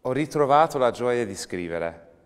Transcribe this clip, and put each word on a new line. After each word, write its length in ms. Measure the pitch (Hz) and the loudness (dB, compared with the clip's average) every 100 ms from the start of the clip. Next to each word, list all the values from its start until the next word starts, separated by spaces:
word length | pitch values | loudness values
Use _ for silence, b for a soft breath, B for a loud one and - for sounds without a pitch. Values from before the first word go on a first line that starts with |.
Ho 100 | 123 | -4
ritrovato 640 | 131 151 156 139 143 160 147 | -4 -2 0 4 6 4 2
la 140 | 123 | 0
gioia 340 | 101 123 120 110 | 0 -2 0 -2
di 100 | 95 | -6
scrivere 760 | - 90 87 85 82 82 - _ | -8 -8 -6 -6 -6 -8 -20 _